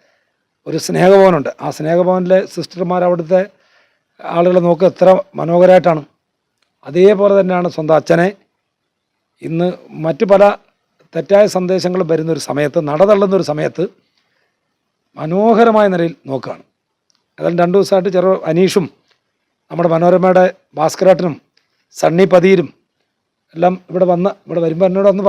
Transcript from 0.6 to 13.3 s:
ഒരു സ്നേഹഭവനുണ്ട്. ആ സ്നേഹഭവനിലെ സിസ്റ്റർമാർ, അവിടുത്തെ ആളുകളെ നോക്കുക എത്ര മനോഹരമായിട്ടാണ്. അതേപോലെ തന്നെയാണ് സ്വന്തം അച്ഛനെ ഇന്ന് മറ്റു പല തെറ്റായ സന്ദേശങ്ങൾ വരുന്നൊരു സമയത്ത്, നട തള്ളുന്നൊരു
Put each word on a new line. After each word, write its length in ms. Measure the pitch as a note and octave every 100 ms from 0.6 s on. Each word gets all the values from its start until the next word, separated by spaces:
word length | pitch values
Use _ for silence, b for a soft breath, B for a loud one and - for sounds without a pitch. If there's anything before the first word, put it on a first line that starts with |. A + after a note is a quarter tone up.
| -
ഒരു 100 | D#3 -
സ്നേഹഭവനുണ്ട്. 640 | E3 F3 G3 F#3+ E3 B2 -
ആ 40 | D3 -
സ്നേഹഭവനിലെ 640 | D3+ F3 F3+ F#3 F3+ F#3 - -
സിസ്റ്റർമാർ, 460 | D#3+ E3+ F3 F3+ F3+
അവിടുത്തെ 340 | F3 D#3 F#3 G3 _ _ _ _ _ _ _ - E3+
ആളുകളെ 240 | F3 F3+ F3
നോക്കുക 220 | E3 F3+
എത്ര 160 | - F#3 F#3+ - D3
മനോഹരമായിട്ടാണ്. 600 | D3+ F3 F#3 F#3 E3+ D#3 C#3 _ _ _ _ _ _ _ -
അതേപോലെ 440 | D3+ F#3+ G3+ G3+ G3
തന്നെയാണ് 280 | F#3 F3+ F3 -
സ്വന്തം 200 | D#3 D#3
അച്ഛനെ 280 | - E3+ F3+ G#3 _ _ _ _ _ _ _ _ _ _ C#3
ഇന്ന് 200 | E3 F3 F3+ - D3 D#3
മറ്റു 200 | E3 G#3
പല 120 | G3 G3+ G3+ _ _ _ _ _
തെറ്റായ 320 | E3 C#3+ G3 G#3 F#3+
സന്ദേശങ്ങൾ 460 | F3+ F#3 E3 F3+ E3+
വരുന്നൊരു 300 | D#3+ D#3+ D3+ -
സമയത്ത്, 320 | C3 D3 E3+ D3
നട 120 | D3+ G3
തള്ളുന്നൊരു 360 | G3+ G3